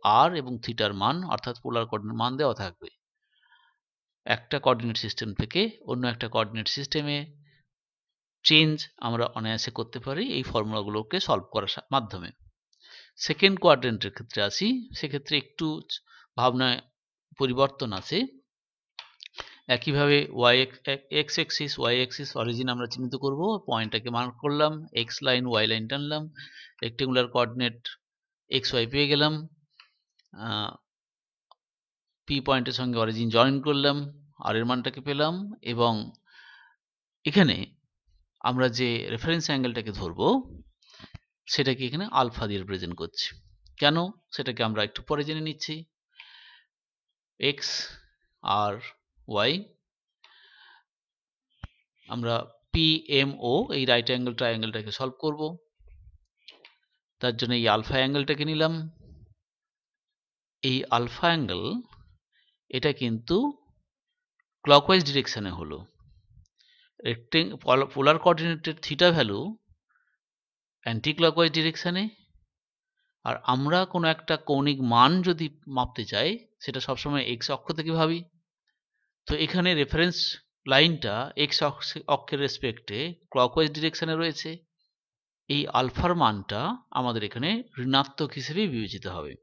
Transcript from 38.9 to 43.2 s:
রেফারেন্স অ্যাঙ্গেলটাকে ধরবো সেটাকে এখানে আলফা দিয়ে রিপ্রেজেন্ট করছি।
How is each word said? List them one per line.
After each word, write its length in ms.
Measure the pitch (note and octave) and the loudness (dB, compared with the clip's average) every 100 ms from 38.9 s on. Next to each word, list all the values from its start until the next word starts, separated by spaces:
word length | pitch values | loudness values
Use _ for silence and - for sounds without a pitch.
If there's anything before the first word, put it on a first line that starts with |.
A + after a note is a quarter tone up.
| A#2 - | -2 -4
রেফারেন্স 360 | A2+ D#3 E3 D#3 | -4 -2 0 0
অ্যাঙ্গেলটাকে 460 | C#3 B2+ A#2 G#2+ | -2 -2 -4 -6
ধরবো 680 | F#2+ F2+ F#2 C#3 C4 B3+ - - _ _ - - - _ _ - | -6 -6 0 2 2 -2 -16 -20 _ _ -20 -20 -20 _ _ -6
সেটাকে 400 | - C3 C3 B2+ | -2 0 -2 -4
এখানে 220 | D#3 G#3 | -6 -2
আলফা 360 | C3 B2 A#2 A2 | 0 0 -2 -4
দিয়ে 120 | G2+ | -4
রিপ্রেজেন্ট 360 | F#2+ F#2 F2 E2+ | -6 -6 -6 -8
করছি। 460 | E2 - | -8 -6